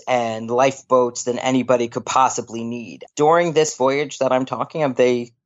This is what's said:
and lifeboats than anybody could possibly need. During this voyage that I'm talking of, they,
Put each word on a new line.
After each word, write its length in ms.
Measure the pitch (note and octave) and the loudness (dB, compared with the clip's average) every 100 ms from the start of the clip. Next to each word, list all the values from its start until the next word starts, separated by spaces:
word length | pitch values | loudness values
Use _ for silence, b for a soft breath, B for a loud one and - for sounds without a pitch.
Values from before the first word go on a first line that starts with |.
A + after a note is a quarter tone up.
| - | -2
and 420 | B2 A#2 A2 A2+ | -2 -2 -6 -4
lifeboats 760 | A#2+ C3+ C3+ - B2+ A#2+ A#2+ B2 | 2 2 0 0 2 2 -2 -6
than 120 | A#2+ | -4
anybody 520 | C3 C3 A#2+ B2 A#2 | 0 0 2 0 0
could 160 | B2 - | -4 -2
possibly 580 | C3 B2+ - A2 A2+ | 2 2 0 -8 -8
need. 400 | A#2 A#2+ G2+ C2+ - - | -8 -10 -12 -16 -14 0
During 360 | D3+ E3+ F3 | 4 4 2
this 240 | D3+ D#3 - | 0 0 0
voyage 440 | C3 C#3 C#3+ - | 0 0 -4 -2
that 120 | C3 | 0
I'm 140 | B2+ C3 | 0 -2
talking 380 | A#2+ C3+ E3 | -6 -6 -2
of, 120 | C#3+ B2+ | -2 2
they, 380 | B2+ B2 A#2+ _ | 2 2 -4 _